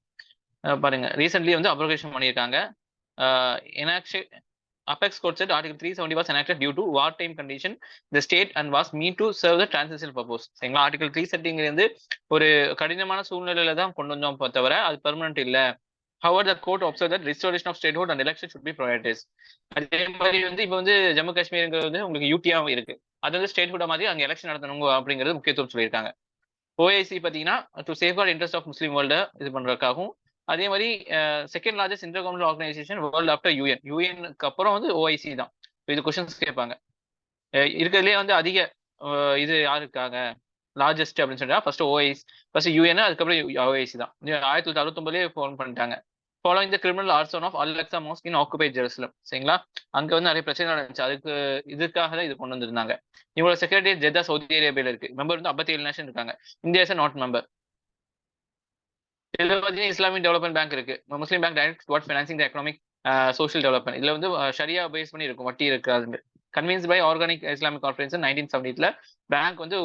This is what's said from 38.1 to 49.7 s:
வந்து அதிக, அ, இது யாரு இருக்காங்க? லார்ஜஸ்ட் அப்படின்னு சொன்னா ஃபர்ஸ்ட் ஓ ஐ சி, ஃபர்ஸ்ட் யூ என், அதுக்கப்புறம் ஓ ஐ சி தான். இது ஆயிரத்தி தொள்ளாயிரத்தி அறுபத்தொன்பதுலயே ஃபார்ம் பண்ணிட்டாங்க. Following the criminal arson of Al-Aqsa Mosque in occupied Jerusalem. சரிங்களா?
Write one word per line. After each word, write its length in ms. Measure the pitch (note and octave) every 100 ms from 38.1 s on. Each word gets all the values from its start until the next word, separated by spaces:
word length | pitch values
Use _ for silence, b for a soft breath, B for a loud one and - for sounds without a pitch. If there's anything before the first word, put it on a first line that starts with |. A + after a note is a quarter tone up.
வந்து 200 | G3+ G3
அதிக, 240 | F3+ D#3+ F#3 E3 _ _ _
அ, 340 | C#3+ C#3+ C#3+ C#3
இது 220 | D3 D#3+
யாரு 200 | D3 D3
இருக்காங்க? 380 | C#3 C3 B2+ B2 B2 A2+ _ _ _ C3+
லார்ஜஸ்ட் 440 | C#3+ D#3 D3+ -
அப்படின்னு 220 | C3+ C3
சொன்னா 180 | C3 -
ஃபர்ஸ்ட் 220 | D3 C#3
ஓ 160 | D3 D3
ஐ 140 | C#3+
சி, 100 | C#3 - b b
ஃபர்ஸ்ட் 180 | D#3 E3
யூ 160 | D#3+
என், 140 | E3+ F3
அதுக்கப்புறம் 680 | G#3+ D#3+ E3+ E3 C3+ B2+ B2+
ஓ 40 |
ஐ 120 | C3+
சி 140 | B2+ A#2+
தான். 140 | A#2+ _
இது 160 | C#3+ D3+
ஆயிரத்தி 320 | C#3 D#3+ E3+
தொள்ளாயிரத்தி 140 | D3+
அறுபத்தொன்பதுலயே 420 | D3+ E3 D#3 F3 E3+
ஃபார்ம் 240 | D#3+ C#3 C3+
பண்ணிட்டாங்க. 380 | C3 A#2 A#2+ - _ _ _ _
Following 260 | F3+ F#3+ G3
the 60 | G3
criminal 300 | F#3 F#3 F#3+
arson 320 | D#3 D#3 E3+
of 120 | F3
Al-Aqsa 440 | D#3+ D3+ D#3+ D#3 E3+
Mosque 260 | D3+ E3 E3+
in 80 |
occupied 380 | D#3 D3 D#3 D3
Jerusalem. 380 | B2+ B2 - B2 _ -
சரிங்களா? 260 | C3 C#3 F3+ -